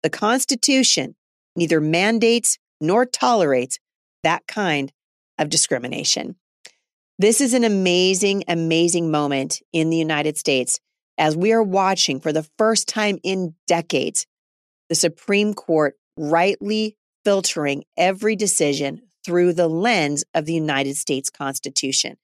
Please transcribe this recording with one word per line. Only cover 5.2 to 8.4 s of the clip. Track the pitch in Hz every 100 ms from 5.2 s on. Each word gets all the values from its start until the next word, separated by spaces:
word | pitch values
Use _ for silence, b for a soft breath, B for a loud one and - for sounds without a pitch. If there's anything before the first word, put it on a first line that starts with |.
| _ -
of | 151
discrimination." | 156 - 127 123 - - - - 185 _ _ - B _ _ _ -
This | 202 226
is | 269 247
an |
amazing, | 226 202 185 180 185 185 196 196